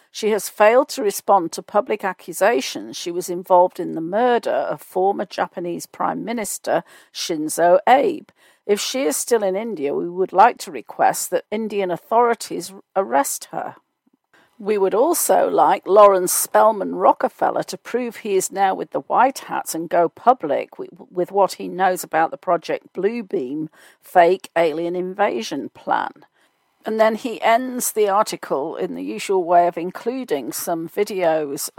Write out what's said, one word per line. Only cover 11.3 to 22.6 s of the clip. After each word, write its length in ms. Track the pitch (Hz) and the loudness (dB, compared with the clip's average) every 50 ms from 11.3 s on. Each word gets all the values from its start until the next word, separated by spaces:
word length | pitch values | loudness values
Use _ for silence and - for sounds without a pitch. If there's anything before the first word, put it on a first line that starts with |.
that 120 | 185 170 - - | -4 -4 -4 -4
Indian 400 | - 220 226 208 214 202 196 180 | -6 -6 -4 -4 -4 -2 -2 -2
authorities 800 | 170 160 - - 226 226 240 233 233 - - - - 175 170 190 190 196 - _ - | -4 -4 -4 0 2 2 2 2 0 -2 -6 -10 -10 -10 -10 -12 -14 -20 -16 _ -4
arrest 540 | 190 196 220 240 277 277 - - - - - | -4 -2 0 0 0 0 -2 -4 -10 -10 -12
her. 240 | - 165 - - - - _ _ _ _ _ _ _ _ _ _ _ _ _ _ _ | -12 -10 -10 -12 -14 -18 _ _ _ _ _ _ _ _ _ _ _ _ _ _ _
We 200 | - 214 196 220 | -10 -4 -2 0
would 180 | 202 190 185 185 | 0 2 2 2
also 540 | 208 262 330 339 - - - 190 - - 180 | 2 2 2 2 0 2 2 2 4 2 2
like 360 | - 160 156 156 185 202 - | 2 4 4 4 2 0 0
Lawrence 460 | 156 190 214 208 202 196 185 180 170 | 2 6 8 8 8 8 6 2 0
Spellman 640 | - - - - - 214 214 220 226 196 185 175 175 | -2 -2 -2 2 4 4 6 4 4 2 -4 -6 -2
Rockefeller 680 | 180 190 233 294 - - 240 - - - 175 170 170 151 | 2 2 2 2 2 0 -4 -2 -2 -2 -2 -2 -2 -6
to 140 | - - | -6 -10
prove 380 | - - - - 240 254 233 214 | -14 -10 -6 -4 -4 -4 -4 -8
he 220 | - - 220 196 | -8 -4 -2 0
is 160 | 185 180 - - | 0 0 -2 -2
now 200 | 190 196 190 185 | 0 0 0 0
with 180 | 170 170 - | -2 -6 -6
the 100 | - 147 | -6 -8
White 380 | 135 - 147 - 240 269 269 - | -4 0 2 4 4 4 2 -2
Hats 360 | - - - - - - - | -10 -8 -8 -8 -6 -6 -8
and 140 | 160 170 165 | -8 -6 -2
go 180 | - 170 170 | 0 2 2
public 720 | 165 - - - 240 262 - - 147 135 117 110 - - - | 0 -2 0 2 2 2 2 2 -2 -2 -2 -4 -6 -10 -16
with, 120 | - - - - - - | -16 -16 -18 -20 -20 -10
with 180 | - 180 175 - | -6 -4 -4 -2
what 240 | 196 196 190 - - | 2 2 2 2 0
he 140 | - 196 | -4 -10
knows 380 | 180 180 180 185 185 185 175 - | -8 -4 -2 0 0 0 -2 -4
about 260 | 175 - 156 165 - | -4 0 0 0 0
the 60 | - | -2
Project 560 | - - - 175 165 | -6 -4 -2 -2 -2